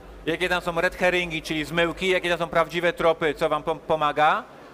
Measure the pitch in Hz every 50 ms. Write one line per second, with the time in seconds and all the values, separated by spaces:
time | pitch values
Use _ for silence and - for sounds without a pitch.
0 | - - - - - 151 165 160 180 175 180 175 170 175 165 165 170 185 180 -
1 | 185 180 180 180 175 170 160 160 - - 160 156 151 147 165 170 170 165 156 -
2 | 185 185 180 180 175 175 175 160 170 165 170 165 160 147 160 175 170 170 165 -
3 | 170 165 160 - 165 151 139 - 170 151 151 151 147 170 156 156 - - 160 156
4 | 151 147 139 147 151 160 190 220 - - - - - -